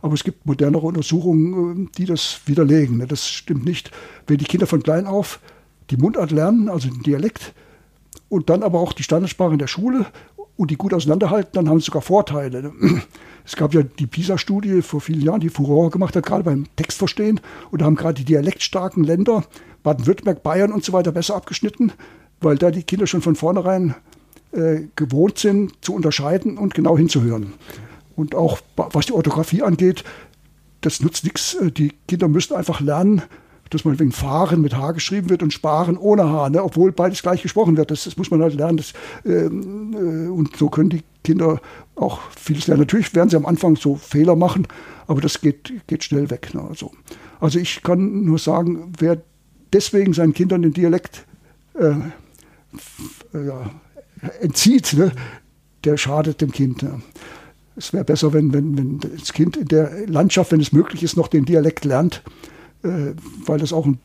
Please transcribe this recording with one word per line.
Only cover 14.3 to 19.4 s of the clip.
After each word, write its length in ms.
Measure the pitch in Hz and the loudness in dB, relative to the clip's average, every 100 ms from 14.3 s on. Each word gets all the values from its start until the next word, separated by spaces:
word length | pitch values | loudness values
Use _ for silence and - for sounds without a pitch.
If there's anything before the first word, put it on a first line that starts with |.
| 190 - 202 208 185 | -2 0 -2 2 0
vor 200 | - 151 | 0 -6
vielen 200 | - 165 | -4 0
Jahren, 180 | 147 202 | 0 0
die 100 | 165 | -2
Furore 420 | 160 143 143 170 | 0 2 4 4
gemacht 240 | 180 185 180 | 2 -2 -2
hat, 100 | 160 | 0
gerade 180 | 208 | -2
beim 220 | 170 139 143 - | 0 -2 -4 -6
Textverstehen. 640 | 160 - 190 - 214 220 - - - | -6 -2 -4 0 0 0 -2 -20 -10
Und 120 | 151 | 0
da 40 | 151 | 2
haben 100 | 156 | 2
gerade 200 | 165 139 | 0 -4
die 100 | 131 | 2
dialektstarken 800 | 156 147 - - 190 185 185 | 2 2 -4 -4 -4 -4 0
Länder, 400 | 151 165 202 220 | 2 2 2 2